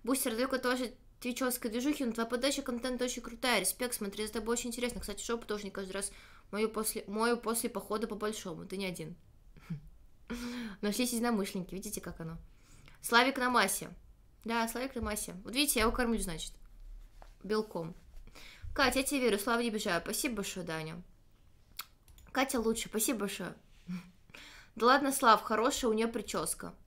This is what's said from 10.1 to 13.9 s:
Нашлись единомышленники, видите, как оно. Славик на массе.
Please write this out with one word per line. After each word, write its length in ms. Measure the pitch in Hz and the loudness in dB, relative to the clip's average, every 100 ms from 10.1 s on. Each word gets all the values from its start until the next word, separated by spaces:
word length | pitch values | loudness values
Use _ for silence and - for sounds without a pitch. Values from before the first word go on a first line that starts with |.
| - - 240 240 240 226 190 | -20 -10 -8 -6 -6 -8 -4
Нашлись 320 | 202 202 247 | -2 0 0
единомышленники, 640 | 233 240 220 196 190 180 | 0 0 0 -2 -4 -8
видите, 260 | 185 208 208 | -8 -8 -8
как 200 | 180 - | -10 -10
оно. 180 | 165 165 - - - - - - | -10 -10 -14 -20 -20 -20 -20 -10
Славик 360 | - 233 247 262 | 4 6 6 4
на 120 | 247 | 4
массе. 400 | 247 285 - - | 4 4 2 -6